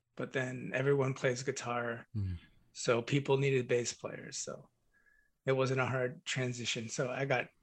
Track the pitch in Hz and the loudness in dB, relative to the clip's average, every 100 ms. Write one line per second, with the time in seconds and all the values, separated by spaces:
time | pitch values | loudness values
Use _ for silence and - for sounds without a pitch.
0 | _ - 127 139 127 127 120 131 135 143 | _ -8 -4 -2 -2 -4 -4 0 4 4
1 | 131 131 135 123 131 - 120 120 120 117 | 4 2 0 0 -2 -4 -2 -2 -2 -4
2 | - 107 98 87 - - _ - - 117 | -6 -4 -4 -4 -10 -20 _ -4 2 2
3 | 120 143 139 139 139 135 123 123 117 - | 4 2 4 4 4 2 2 2 0 -6
4 | - - - - - - - _ _ _ | -8 -10 -10 -10 -8 -10 -14 _ _ _
5 | _ _ _ _ - 131 131 131 123 131 | _ _ _ _ 0 2 4 2 2 0
6 | 127 - - - 127 120 117 123 113 - | -2 -4 -6 -2 -2 -2 -4 -4 -4 -4
7 | 127 131 139 127 - _ | -4 -2 0 0 -2 _